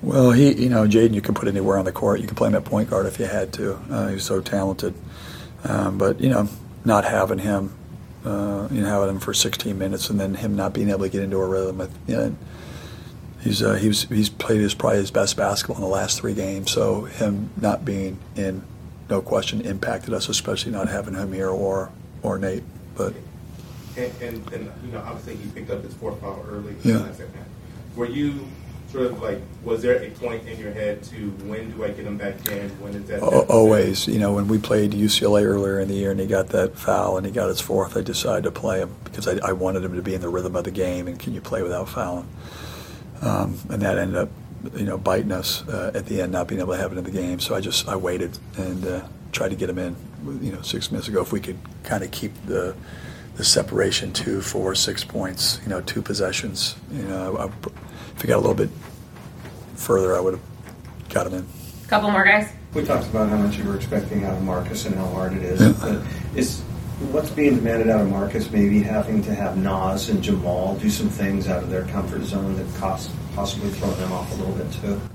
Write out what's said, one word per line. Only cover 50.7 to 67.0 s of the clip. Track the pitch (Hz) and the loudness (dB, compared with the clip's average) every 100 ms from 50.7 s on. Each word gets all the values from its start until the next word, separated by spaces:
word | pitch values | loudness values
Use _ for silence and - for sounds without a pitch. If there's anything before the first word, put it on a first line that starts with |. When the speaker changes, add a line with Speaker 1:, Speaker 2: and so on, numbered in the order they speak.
| - - | -4 -2
Speaker 1:
minutes | - - | -4 0
ago. | 101 | 0
If | 90 | 0
we | 104 | -2
could | 92 95 - - - | -4 -10 -12 -14 -4
kinda | 104 - | -4 -4
keep | - 104 - - | -6 -8 -8 -4
the, | 95 90 95 - - - - - - | -2 -2 -6 -12 -14 -14 -14 -14 -2
the | - | 4
separation | - 101 104 98 98 101 | 4 4 2 2 2 -2
to | 87 - 101 | -4 -2 -2
four, | 95 101 95 95 | -2 -2 0 0
six | - 95 | 0 -2
points, | - 104 95 92 - - | -6 -4 -4 0 0 0
you | - | -2
know, | 95 | -4
two | 95 - | -4 -6
possessions, | - 101 95 92 - - - - - | -4 0 0 0 -4 -2 -4 -4 -8
you | 143 | -6
know, | 98 95 92 95 | -4 -4 -4 -2
I, | - | -4
I, | - - - - - - - | -6 -10 -10 -16 -16 -14 -6
if | |
he | - | 2
got | 110 | 4
a | 104 | 4
little | |
bit | 104 101 - - - - - - - - - - - | 4 0 -2 -14 -16 -18 -16 -16 -14 -14 -14 -16 -12
further, | - 98 92 92 | 4 4 6 4
I | |
would've | 92 95 - - - - - - - | 2 0 -8 -16 -16 -16 -16 -14 -2
got | - - | -2 0
him | |
in. | 92 - - - - - | -4 -8 -12 -14 -14 2
Speaker 3:
Couple | 208 208 | 2 4
more | 196 | 6
guys. | 190 208 208 - - | 6 6 4 -6 -6
Speaker 4:
We | 156 - | -4 2
talked | - - | 0 2
about | 110 107 | 2 2
how | 104 | 4
much | 101 104 | 2 2
you | |
were | 101 98 | -2 -2
expecting | - 104 - 104 98 | 0 0 0 0 0
out | |
of | 95 | 0
Marcus | 95 90 90 - 107 | 0 0 -2 -4 -2
and | |
how | 92 92 | -2 0
hard | 92 92 | 0 -2
it | 95 | 0
is. | 90 95 | 0 8
Speaker 1:
Yeah. | 104 - | 8 8
Speaker 4:
But | 113 104 - - - - | 2 0 -2 -6 -4 0
is, | 127 - - - - - | 0 0 -6 -8 -6 -6